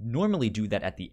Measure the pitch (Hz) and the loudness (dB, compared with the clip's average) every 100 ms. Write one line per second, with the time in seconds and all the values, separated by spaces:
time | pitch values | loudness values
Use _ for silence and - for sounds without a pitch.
0 | 113 127 214 190 117 107 107 101 95 - | -4 0 2 4 2 0 0 0 -2 -6
1 | 90 | -8